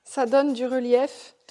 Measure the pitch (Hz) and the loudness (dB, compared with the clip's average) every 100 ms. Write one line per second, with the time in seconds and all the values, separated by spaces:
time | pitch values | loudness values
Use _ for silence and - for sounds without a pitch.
0 | - 277 240 269 285 240 247 262 240 240 | -12 -4 0 2 2 -2 -4 -2 2 2
1 | 277 - - _ _ | 0 -8 -20 _ _